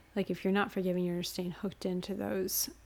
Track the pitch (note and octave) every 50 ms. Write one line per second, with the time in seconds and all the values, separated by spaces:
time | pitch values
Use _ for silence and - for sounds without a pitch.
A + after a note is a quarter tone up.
0 | - - - G#3 F#3+ - F3+ - - F#3+ F#3+ G#3 G3+ - - G3 F#3 F#3 F3+ F3+
1 | F3+ F3 F3 F3 F3 - - - F3+ F3+ E3+ - - G3 - - - F#3+ F3+ F3+
2 | - - F#3+ G3+ G3+ G3+ G#3 F#3+ F#3 G3 - - - - - - -